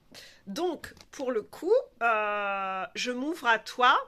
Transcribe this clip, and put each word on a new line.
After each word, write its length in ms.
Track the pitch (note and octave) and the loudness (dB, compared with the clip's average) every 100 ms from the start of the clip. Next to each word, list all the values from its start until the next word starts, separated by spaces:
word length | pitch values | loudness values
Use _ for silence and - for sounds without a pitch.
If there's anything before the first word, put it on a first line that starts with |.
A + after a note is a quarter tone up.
| _ - - - G3 | _ -20 -20 -18 -10
Donc, 460 | G3 F4 C#4+ - - - | -4 -2 -4 -10 -20 -18
pour 200 | - B3+ | -8 -4
le 100 | A3+ | -4
coup, 320 | - - E4 B4+ - - | -6 -6 2 2 2 -2
euh, 840 | A#3 G#3+ G#3 G#3 G3+ G3 F#3+ F#3+ F#3 G#3 | 0 2 0 -2 -2 -4 -4 -6 -6 -6
je 160 | A#3 | -4
m'ouvre 360 | B3 D4 E4+ A#3+ | -4 -4 -2 2
à 120 | A3 | 2
toi. 380 | - - B3 G#4+ | 0 4 6 6